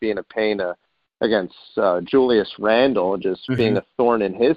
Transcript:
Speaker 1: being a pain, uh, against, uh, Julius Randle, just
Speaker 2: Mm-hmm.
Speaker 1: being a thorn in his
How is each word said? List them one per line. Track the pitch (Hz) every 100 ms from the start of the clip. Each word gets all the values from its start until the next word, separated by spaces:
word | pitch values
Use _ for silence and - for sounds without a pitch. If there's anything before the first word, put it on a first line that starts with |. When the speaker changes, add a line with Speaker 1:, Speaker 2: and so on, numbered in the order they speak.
Speaker 1:
being | 110 101
a |
pain, | - 113 107 101
uh, | 90 87 _ _ _ _
against, | 117 107 90 - - -
uh, | 101 90
Julius | 87 135 127 113 95 -
Randle, | 104 113 135 107 92 98
just | 95 92
Speaker 2:
Mm-hmm. | - 127
Speaker 1:
being | 110 101
a | - -
thorn | 120 113
in | 98
his | 95 123